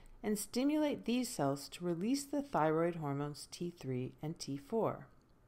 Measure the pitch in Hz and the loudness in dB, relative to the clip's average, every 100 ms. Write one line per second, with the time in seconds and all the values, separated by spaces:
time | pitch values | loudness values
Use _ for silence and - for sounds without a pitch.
0 | - - 208 208 - 233 277 302 302 - | -20 -6 -2 -2 0 2 4 4 2 0
1 | - 247 240 - 139 139 - - 175 165 | 0 0 0 2 2 2 -4 -4 -2 0
2 | 214 277 - 294 277 160 156 156 170 170 | 2 0 0 -2 0 4 4 4 2 0
3 | 147 143 147 147 - - 175 - 131 127 | -2 -2 -2 -6 -10 -6 -6 -6 -4 -2
4 | 127 - 151 170 - 139 - 226 156 - | -4 -6 -8 -6 -6 -6 -2 2 2 0
5 | 139 - - - | -8 -20 -20 -20